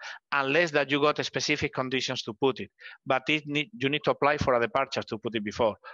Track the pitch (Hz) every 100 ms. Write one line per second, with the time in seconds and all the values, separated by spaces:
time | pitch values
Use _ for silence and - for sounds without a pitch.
0 | - - - 143 135 147 170 147 135 143
1 | 143 147 131 135 - 147 147 - 127 127
2 | - 127 - 107 135 123 98 _ - -
3 | - 131 - 151 147 143 143 117 135 147
4 | - 127 143 147 - 123 117 139 135 -
5 | - 110 117 110 104 98 113 98 -